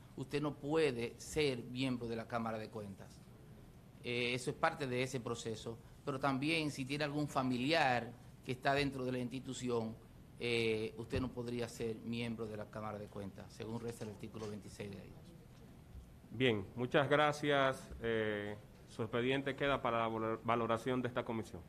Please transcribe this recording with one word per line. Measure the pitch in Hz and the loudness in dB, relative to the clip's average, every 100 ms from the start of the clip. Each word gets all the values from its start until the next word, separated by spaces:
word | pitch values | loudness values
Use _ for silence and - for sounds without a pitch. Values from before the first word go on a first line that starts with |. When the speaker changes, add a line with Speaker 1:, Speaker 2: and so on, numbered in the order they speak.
| - - | -14 -10
Speaker 1:
usted | 131 147 | -4 0
no | 151 | 0
puede | 135 143 160 147 120 117 - | -2 0 4 4 4 -2 -6
ser | - 156 147 127 | -4 2 2 2
miembro | 127 123 135 123 117 | -2 0 0 0 -2
de | 113 | -4
la | 110 | -2
Cámara | 117 113 110 | 0 0 -2
de | 107 | -4
Cuentas. | 113 101 95 - - - - - - - - - - | -6 -8 -10 -14 -16 -18 -18 -18 -18 -18 -18 -20 -8
Eh, | 120 120 120 | -2 2 2
eso | 123 147 | 2 0
es | 131 | 2
parte | 160 151 135 | 2 2 0
de | 123 | 2
ese | 127 131 | 2 0
proceso. | 117 117 113 110 120 110 - - | -2 -2 -4 -6 -6 -8 -12 -10
Pero | - 131 | -4 0
también | 143 131 147 165 151 | 2 2 2 2 2
si | 135 131 | -2 -2
tiene | 147 | 0
algún | 147 147 147 | 0 0 0
familiar | 143 131 123 131 165 139 120 117 - - - | 2 2 2 4 6 6 4 0 -8 -16 -10
que | - | -6
está | 127 139 | 0 4
dentro | 139 143 135 | 6 4 2
de | 127 | 0
la | 127 | 0
institución, | 123 131 131 127 123 120 110 117 - - - - | 0 -4 -6 -4 0 2 0 -4 -12 -20 -18 -4
eh, | 120 117 113 110 110 - | 0 4 4 2 0 -6
usted | 120 131 | -2 0
no | 127 | 0
podría | 123 120 120 117 | -2 -4 -2 -4
ser | - 117 107 | -2 -4 -2
miembro | 113 117 117 113 110 | -4 -2 -2 -2 -4
de | 107 | -6
la | 104 | -8
Cámara | 110 107 104 | -6 -6 -6
de | 104 | -8
Cuentas, | 101 98 98 101 | -8 -8 -8 -12
según | - 110 113 | -8 -6 -4
reza | 117 117 | -6 -6
el | 110 | -8
artículo | 101 110 110 110 | -8 -10 -6 -6
veintiséis | 104 101 - 104 | -6 -10 -8 -8
de | 95 | -10
ahí. | 92 - - - - - - - - - - - - | -12 -16 -16 -18 -18 -18 -18 -18 -16 -16 -16 -18 -8
Speaker 2:
Bien, | 107 131 107 95 - | 2 4 4 0 -4
muchas | 123 160 131 | 2 4 6
gracias. | 147 151 147 147 139 135 131 - - | 6 6 4 4 6 4 2 -6 -4
Eh, | 117 113 107 104 104 104 - - - | 0 2 2 0 -2 -6 -12 -20 -10
su | - | -4
expediente | 110 120 123 139 139 131 | -2 2 4 2 0 0
queda | 143 131 | 2 2
para | 123 117 | 4 4
la | 113 | 2
valor-, | 113 110 113 | 2 0 0
valoración | 113 117 113 113 131 127 | 2 4 4 2 2 2
de | 120 | 2
esta | 123 | 0
comisión. | 117 113 104 - | 0 -2 -4 -8